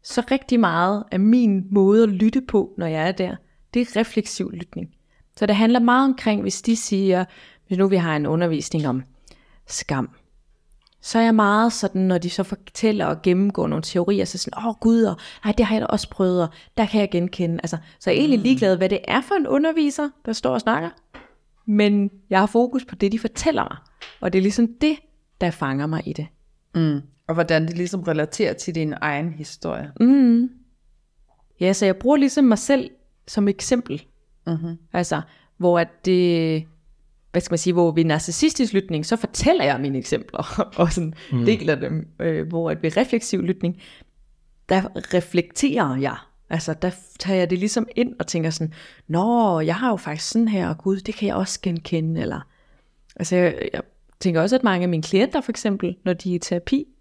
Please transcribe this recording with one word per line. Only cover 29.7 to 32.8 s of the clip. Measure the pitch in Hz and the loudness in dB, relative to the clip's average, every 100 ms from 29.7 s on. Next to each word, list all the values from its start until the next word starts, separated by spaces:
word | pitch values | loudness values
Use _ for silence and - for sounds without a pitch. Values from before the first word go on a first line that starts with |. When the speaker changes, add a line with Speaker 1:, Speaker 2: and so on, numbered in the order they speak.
| 123 147 - | -8 -10 2
Speaker 1:
Mm. | 240 277 247 233 247 - _ _ _ _ _ _ _ _ _ _ | 4 6 6 4 0 -6 _ _ _ _ _ _ _ _ _ _
Ja, | 185 | 0
så | 196 196 | 2 2
jeg | 185 | 2
bruger | 240 294 | 2 4
ligesom | 269 294 262 | 4 4 4
mig | 208 | 4
selv | - 277 | 2 0